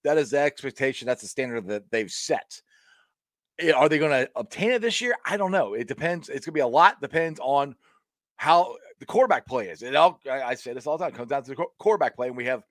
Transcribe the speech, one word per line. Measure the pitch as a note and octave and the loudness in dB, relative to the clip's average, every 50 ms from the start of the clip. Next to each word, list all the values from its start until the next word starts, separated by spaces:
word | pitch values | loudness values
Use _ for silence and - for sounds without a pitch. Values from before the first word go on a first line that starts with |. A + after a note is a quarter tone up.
| - | -2
that | C#3+ D3+ D#3 | 0 0 0
is | C#3+ G#2 | 0 0
the | C#3 C#3+ | 0 0
expectation. | C#3+ D3 - - - C3 G#2+ - C3+ C3+ C3 - A#2 | 0 0 -2 -6 -10 -10 -4 -2 -2 -2 -2 -4 -4
That's | B2 B2 - | -4 -4 -4
the | G#2+ G2 | -8 -8
standard | - - C3 B2 A#2 A#2 F#2+ F#2 | -6 -6 -6 -4 -6 -6 -6 -6
that | G#2 G#2 - _ | -6 -6 -6 _
they've | A#2 A2+ G#2+ F#2 | -4 -4 -4 -4
set. | - - - - C#3 - - - - - _ _ _ _ _ _ _ _ _ _ _ _ _ _ _ _ _ _ _ - | -8 -8 -4 -2 -2 -4 -4 -8 -20 -20 _ _ _ _ _ _ _ _ _ _ _ _ _ _ _ _ _ _ _ 0
Eh, | - D#3+ | 2 4
are | D3+ C3 D3 D3+ | 4 6 4 4
they | D#3 D3 | 4 2
gonna | D#3 D3+ C#3+ B2+ B2+ - - | 2 2 2 2 0 -2 -6
obtain | B2 A2 - - - G3 A3+ | -8 -10 -10 -6 -2 0 0
it | B3+ A3+ | 0 0
this | G#3+ A#3 G#3 - | 0 -2 -2 -2
year? | B3 A#3+ A#3+ - - | -2 -2 -2 -2 -4
I | - G3+ | -4 -2
don't | G3+ G3 F#3 | -2 0 0
know. | F#3+ F#3 B2+ G2 G#2 | 0 0 0 0 -4
It | A#2 B2 G#2+ | -6 -6 -8
depends. | C#3 A2+ D3+ E3+ F3 E3 - - | -6 -4 -4 -4 -4 -4 -8 -10
It's | C#3+ C#3 - | -10 -10 -8
gonna | E3 D#3 | -4 -2
be | D3+ | 0
a | C3 | 0
lot. | A#2+ A#2+ D3+ F3 G3+ G3+ - | 2 6 6 6 6 6 2
Depends | - B2+ D3 D#3+ E3 E3 D#3 - | -6 -4 -2 -2 -2 -2 -4 -6
on | B2+ C3 C#3 C#3+ C#3+ C#3+ B2 - _ _ _ _ _ _ _ _ _ _ _ | -4 0 0 0 0 -2 -6 -14 _ _ _ _ _ _ _ _ _ _ _
how | - - D3+ E3+ F3 - - - - - - - _ | -4 2 4 4 4 4 2 -4 -14 -20 -20 -20 _
the | - | -12
quarterback | - - A3 C4 A3 E3 A#2+ - | -2 2 2 4 4 2 0 -2
play | - C3 B2 G#2 F2+ | -4 -4 -4 -4 -6
is. | D#2+ D2+ | -10 -12
It | A#2 B2+ C3+ | -6 0 4
all, | D3 E3 F3+ D#3+ - - C3+ | 4 4 4 4 0 -6 -6
I, | C3 C3+ | -6 -4
I | B2+ B2 B2+ | -4 -4 -6
say | - - B2 A#2+ | -6 -8 -10 -10
this | B2+ A#2 | -8 -6
all | D3+ D3+ D3+ | -6 -4 -4
the | F3 | -4
time, | D3 - | -6 0
comes | A#2+ A#2+ A2+ | 0 2 2
down | C#3+ C#3 A#2+ | 2 0 -4
to | B2+ | -6
the | C3+ | -8
qu-, | D3+ F3 - - - | -6 -8 -8 -8 0
quarterback | - G#3+ G#3+ F3 C#3+ A#2+ - | 2 2 4 4 2 0 0
play. | - B2 B2+ | -2 -6 -6
And | B2 | -4
we | B2 A#2+ | -4 -4
have, | B2+ B2+ A2 - _ | -2 -4 -4 -6 _